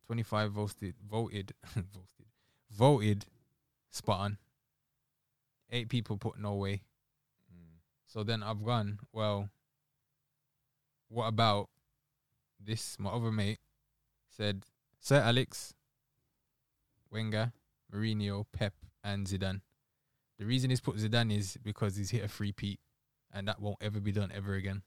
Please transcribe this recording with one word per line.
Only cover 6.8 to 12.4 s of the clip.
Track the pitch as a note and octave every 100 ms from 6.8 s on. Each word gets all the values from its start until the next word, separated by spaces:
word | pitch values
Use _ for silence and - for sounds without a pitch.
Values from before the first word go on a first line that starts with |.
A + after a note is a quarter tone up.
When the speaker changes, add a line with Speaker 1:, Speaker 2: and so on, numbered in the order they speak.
| - _ _ _ _ _ _
Speaker 2:
Mm. | F2 E2 E2 _ _ _
Speaker 1:
So | A2+
then | G#2 A2+
I've | G#2 G#2+
gone, | G#2 A#2+ G#2 G#2 -
"Well, | A2 G#2+ G2+ G2+ _ _ _ _ _ _ _ _ _ _ _ _ _ _ _ _
what | A2+ A2+
about | A2 A2+ G#2 G2 _ _ _ _ _ _ _